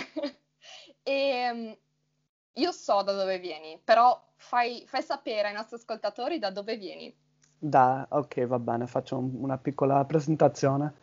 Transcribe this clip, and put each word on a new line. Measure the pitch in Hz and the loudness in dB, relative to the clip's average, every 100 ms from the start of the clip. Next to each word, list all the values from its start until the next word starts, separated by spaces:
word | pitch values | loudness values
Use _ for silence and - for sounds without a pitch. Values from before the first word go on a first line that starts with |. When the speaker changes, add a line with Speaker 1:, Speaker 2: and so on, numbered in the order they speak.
| - | -4
Speaker 1:
<laughs> | 302 277 - _ _ - - - _ | -8 -8 -10 _ _ -20 -20 -20 _
Ehm, | - 277 277 247 247 233 226 214 _ _ _ _ _ _ _ | -4 0 0 0 -2 -4 -10 -14 _ _ _ _ _ _ _
io | - 349 | -4 -4
so | - - 202 | -2 0 0
da | 196 | 2
dove | 196 190 185 | -2 -2 -4
vieni, | 180 156 156 160 | -6 -12 -14 -6
però | - 226 247 247 _ _ | 4 6 6 4 _ _
fai, | - 240 240 240 - | -2 0 0 -4 -6
fai | 269 | -6
sapere | - 277 269 214 208 | -4 -6 -4 -2 -2
ai | |
nostri | 208 226 233 | -4 -10 -12
ascoltatori | - 220 208 - 254 339 | -10 -6 -6 -4 -4 -2
da | 202 | -4
dove | 190 202 214 | -6 -6 -8
vieni. | 180 160 160 - _ _ _ - | -8 -14 -16 -20 _ _ _ -8
Speaker 2:
Da, | 151 139 127 135 135 | 2 6 6 4 -2
ok, | 147 127 - 123 | -2 -2 -2 0
va | 123 | 0
bene, | 117 117 127 | 0 -2 -2
faccio | 135 - 131 | -4 -4 -4
un, | 127 127 | -4 -4
una | 135 131 | -4 -4
piccola | - - 139 139 | -4 0 4 4
presentazione. | 135 160 147 156 147 - 139 139 151 - | 4 0 2 4 4 4 0 2 -2 -8